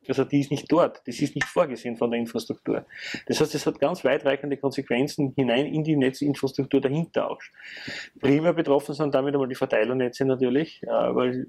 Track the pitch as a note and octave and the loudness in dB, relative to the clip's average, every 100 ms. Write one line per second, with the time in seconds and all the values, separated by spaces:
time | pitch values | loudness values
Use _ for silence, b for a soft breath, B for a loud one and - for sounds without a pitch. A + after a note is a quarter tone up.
0 | - C3 C3 C#3+ C#3 C#3+ - D#3+ C#3 - | -6 -2 0 0 0 -4 0 2 2 0
1 | - - C#3+ C#3+ - F3 D#3+ A#2 B2 A2+ | -10 -4 -4 -4 -4 0 0 -2 -6 -2
2 | A#2+ A#2 A#2 A#2 - A#2 - A2 - B | 0 0 -2 -4 -6 -6 -2 -4 -4 B
3 | B B B - D#3 D3 D#3 D3 C#3+ F3 | B B B 0 0 0 -4 0 -2 0
4 | B2+ D3+ D3+ C3+ C#3+ C#3 C#3 C3+ C3+ A#2+ | 0 2 2 0 -2 -2 -2 -2 -2 0
5 | C#3+ - C#3 C3+ B2+ A#2 D3+ D#3 D#3 D3 | 0 0 -2 0 2 2 0 -2 0 2
6 | C3 C3 C#3+ C#3 C3+ - C3 C#3 C3+ D3+ | 2 0 -2 -2 -4 -4 0 2 2 -2
7 | E3 - - - - B B B B B | -2 -2 -4 -6 -14 B B B B B
8 | B - C3 C#3+ E3+ E3 D#3 C#3+ D3 D3 | B -2 2 4 4 2 2 2 2 -2
9 | D3+ C3+ C#3 C#3+ B2+ B2+ C3 A2 A2+ B2+ | 0 2 2 0 0 -2 0 2 2 2
10 | B2 - C3+ B2+ B2 C3 E3 - B2 A2+ | 0 0 0 2 2 2 0 -8 -2 0
11 | A#2 B2 B2+ B2+ | 2 2 0 -2